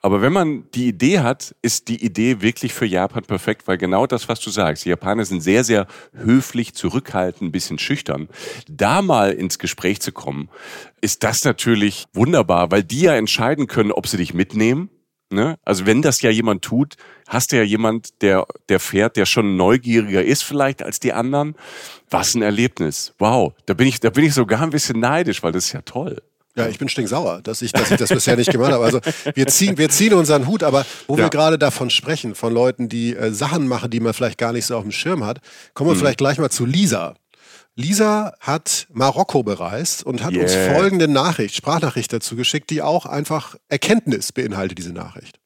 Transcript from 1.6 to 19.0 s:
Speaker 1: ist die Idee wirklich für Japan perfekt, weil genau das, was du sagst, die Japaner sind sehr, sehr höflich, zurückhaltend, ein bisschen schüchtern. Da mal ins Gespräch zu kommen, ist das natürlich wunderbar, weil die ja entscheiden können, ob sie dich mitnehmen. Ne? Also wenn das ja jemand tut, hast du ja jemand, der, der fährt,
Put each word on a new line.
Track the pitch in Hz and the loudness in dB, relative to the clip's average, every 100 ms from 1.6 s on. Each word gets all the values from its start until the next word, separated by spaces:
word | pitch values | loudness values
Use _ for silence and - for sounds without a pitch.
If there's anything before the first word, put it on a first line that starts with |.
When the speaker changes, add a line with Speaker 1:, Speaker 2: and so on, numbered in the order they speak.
Speaker 1:
ist | 117 - - | -4 -4 -6
die | 117 | -4
Idee | 113 90 117 117 | -4 0 0 2
wirklich | 104 - 120 | 0 -2 -8
für | - 113 | -4 0
Japan | 90 98 117 | 0 0 -4
perfekt, | - 95 - 104 - | -6 -4 -2 -4 -2
weil | 92 | -2
genau | 90 92 135 | 0 0 2
das, | 120 - | -2 -4
was | 113 | -6
du | - | -4
sagst, | 101 85 76 87 | 0 0 0 -2
die | |
Japaner | 87 92 107 | -2 -2 -2
sind | 98 95 | -2 -2
sehr, | 80 107 | 2 2
sehr | 117 110 95 - - | 4 2 0 -10 -20
höflich, | - 113 127 131 120 113 | -6 2 2 2 -6 -6
zurückhaltend, | - 90 131 - 98 92 - 87 | -6 -4 -4 -4 -2 -2 -4 -6
ein | |
bisschen | 90 - 76 | -6 -6 -8
schüchtern. | - 143 - 69 78 - - - - | -4 -4 -4 -8 -8 -14 -16 -16 -16
Da | 151 101 160 | -2 2 2
mal | 196 131 98 | 2 4 4
ins | 95 90 - | 2 -4 -4
Gespräch | - - 90 101 | -8 -2 -2 -2
zu | - | -6
kommen, | - - 69 - - - - - _ | -8 -10 -8 -10 -14 -20 -18 -20 _
ist | 104 - | -6 -2
das | 110 113 | -2 0
natürlich | 143 - - 113 104 - - | 0 0 2 2 2 -2 -10
wunderbar, | 92 123 170 92 87 87 | 0 2 4 4 2 4
weil | 95 | 2
die | 87 127 | 0 2
ja | 175 | 4
entscheiden | 139 107 - 117 151 131 | 4 0 0 0 0 -2
können, | - 107 | 0 0
ob | - - | 0 -4
sie | 92 | -4
dich | 85 | -2
mitnehmen. | 85 98 107 113 135 185 _ _ _ _ | -2 -2 2 2 2 -4 _ _ _ _
Ne? | 98 131 160 | -2 -2 -2
Also | - 98 98 | -2 0 2
wenn | 113 | 2
das | 156 127 | 2 2
ja | 120 | 2
jemand | 110 113 98 | 2 0 -2
tut, | - 117 151 - - - _ | -2 -2 -2 -6 -20 -20 _
hast | 120 120 | -4 0
du | 135 | 2
ja | |
jemand, | 104 107 113 113 - _ | 2 2 0 -2 -6 _
der, | 101 92 - - - | 2 4 0 -8 0
der | 95 | 0
fährt, | - 98 | 2 0